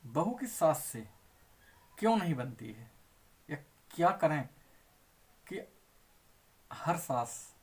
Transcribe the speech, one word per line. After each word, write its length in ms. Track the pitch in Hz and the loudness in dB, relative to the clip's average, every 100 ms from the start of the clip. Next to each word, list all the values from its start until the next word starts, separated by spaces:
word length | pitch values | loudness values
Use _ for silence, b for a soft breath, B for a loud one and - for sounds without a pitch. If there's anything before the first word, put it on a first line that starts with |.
| 120 | -2
बहू 280 | 123 202 | 0 0
की 140 | 247 254 | -2 -6
सास 380 | - 160 151 - | 4 4 4 -2
से 220 | 113 - - - - - b b b b - | -10 -12 -20 -20 -20 -20 b b b b 0
क्यों 160 | 214 226 | 4 4
नहीं 160 | 170 | 2
बनती 380 | 135 127 120 113 | -2 -4 -8 -14
है 180 | 110 120 - - _ - _ - | -14 -18 -20 -20 _ -20 _ -10
या 80 | 143 - _ _ | -10 -10 _ _
क्या 180 | - 170 | 2 4
करें 400 | 147 160 151 - - b b b _ _ _ _ _ - | 4 2 2 -4 -14 b b b _ _ _ _ _ -12
कि 140 | 185 - - _ _ _ _ _ _ _ _ _ | -10 -10 -20 _ _ _ _ _ _ _ _ _
हर 240 | - 156 170 | -6 -2 -2
सास 580 | - 127 117 - - - | 0 -2 -2 -8 -16 -20